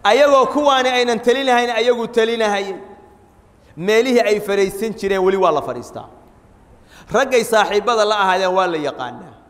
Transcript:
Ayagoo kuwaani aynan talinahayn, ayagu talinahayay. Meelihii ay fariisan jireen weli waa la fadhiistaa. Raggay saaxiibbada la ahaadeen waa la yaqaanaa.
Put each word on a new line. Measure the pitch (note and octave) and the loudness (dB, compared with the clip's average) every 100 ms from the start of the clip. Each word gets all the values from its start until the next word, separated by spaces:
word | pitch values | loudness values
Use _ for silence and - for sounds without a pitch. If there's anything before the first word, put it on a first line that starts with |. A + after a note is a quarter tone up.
Ayagoo | G3+ A#3+ C#4+ C#4 B3 | 2 4 4 4 2
kuwaani | A#3+ D4 C4 B3+ | 0 0 2 0
aynan | B3 B3 A3+ | 0 0 0
talinahayn, | A#3+ C4 C4+ A#3+ A#3+ | 0 0 2 0 0
ayagu | A3+ A#3+ A#3+ A3+ | -2 0 0 -2
talinahayay. | A#3 A3 A#3 G#3+ G3+ G3 F3+ - - - - _ _ _ _ _ - | 0 0 0 -2 -2 -6 -10 -14 -20 -20 -20 _ _ _ _ _ -8
Meelihii | F#3 A3 B3+ A#3+ | 0 2 2 2
ay | G#3 G#3+ | 2 0
fariisan | G#3 G3+ G3 G3 A3+ | -2 -2 -2 -2 -8
jireen | G3 G3 F#3+ | -6 -2 0
weli | F#3 F#3+ | 0 2
waa | F3+ | 2
la | D3+ | 0
fadhiistaa. | C3 B2 A2+ A2+ - - - _ _ _ _ - _ - - | -4 -10 -12 -16 -18 -20 -20 _ _ _ _ -20 _ -20 -4
Raggay | G3+ C4 B3+ | -2 2 0
saaxiibbada | A3+ A3 G3+ G#3 G3+ A3+ | 2 0 2 0 0 0
la | G#3 G#3+ | 0 2
ahaadeen | F#3+ F#3 F#3 F#3 | 2 2 2 0
waa | F3+ | 0
la | D#3+ | -2
yaqaanaa. | C#3+ B2+ B2 A#2+ D#3 A#2 _ | -6 -6 -12 -12 -20 -20 _